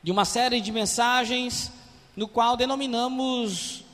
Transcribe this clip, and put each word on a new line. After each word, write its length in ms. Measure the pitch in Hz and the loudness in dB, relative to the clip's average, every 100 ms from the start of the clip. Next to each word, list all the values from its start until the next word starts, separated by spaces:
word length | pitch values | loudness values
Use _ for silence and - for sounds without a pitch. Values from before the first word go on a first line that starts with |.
de 80 | 156 | 0
uma 140 | 185 | 0
série 360 | 190 233 247 240 | 2 2 2 2
de 120 | 202 | 0
mensagens 960 | 220 208 - 240 247 226 247 247 - - - - - - - | -2 -2 2 2 2 2 -2 -2 -6 -8 -12 -20 -20 -20 -8
no 100 | 214 | -4
qual 300 | 247 233 240 | 2 2 4
denominamos 1300 | 254 269 277 233 247 262 262 254 226 175 - - - | 0 0 -2 0 -2 -2 -2 0 -2 -4 -8 -10 -16